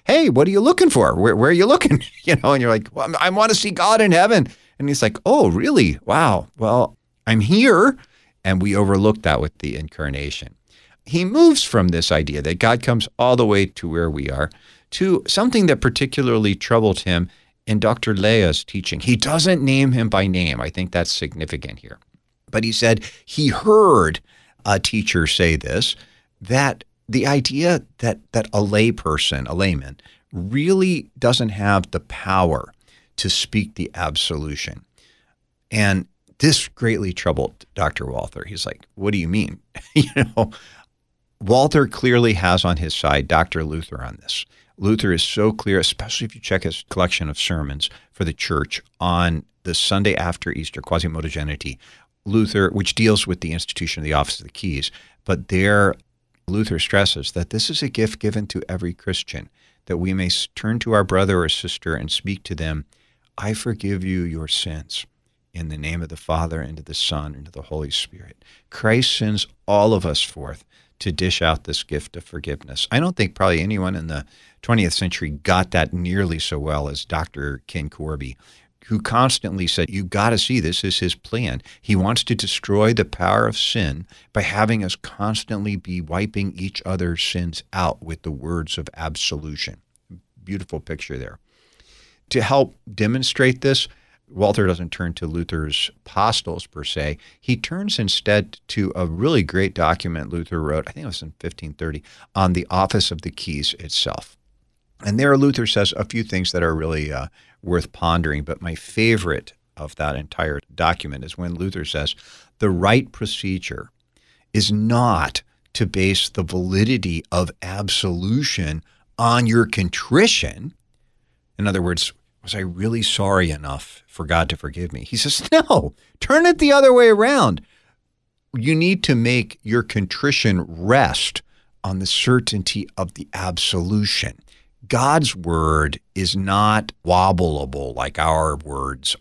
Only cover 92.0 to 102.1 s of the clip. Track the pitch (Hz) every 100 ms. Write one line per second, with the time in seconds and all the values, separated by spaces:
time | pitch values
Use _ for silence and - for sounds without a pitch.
92 | _ _ - 131 104 139 131 _ - 98
93 | 107 127 127 - 131 127 139 131 - -
94 | _ _ _ - 101 101 98 87 85 -
95 | 87 82 82 80 85 82 76 73 - -
96 | - - 104 113 - 78 - - 71 -
97 | 73 71 - _ - 123 - 175 202 -
98 | 104 - - 104 - - - - 98 -
99 | 87 82 127 151 80 92 95 90 80 85
100 | 90 82 62 85 82 85 78 76 76 -
101 | 117 92 78 - 90 - 80 73 82 85
102 | -